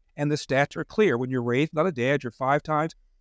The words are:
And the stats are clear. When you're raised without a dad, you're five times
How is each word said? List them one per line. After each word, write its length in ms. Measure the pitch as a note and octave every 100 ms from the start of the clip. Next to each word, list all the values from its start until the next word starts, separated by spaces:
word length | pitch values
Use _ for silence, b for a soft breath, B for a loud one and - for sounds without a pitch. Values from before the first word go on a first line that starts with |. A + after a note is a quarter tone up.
| _ -
And 140 | D3
the 60 | D3+
stats 400 | - C3+ C#3+ -
are 80 |
clear. 340 | C#3+ - G3+ A#2+
When 120 | B2+
you're 120 | C3
raised 300 | A#2+ B2+ D#3
without 160 | D3+ F3+
a 40 |
dad, 300 | B2 B2+ C#3+
you're 80 | A#2+
five 320 | - C3 D3
times 320 | - D3+ E3 - _ _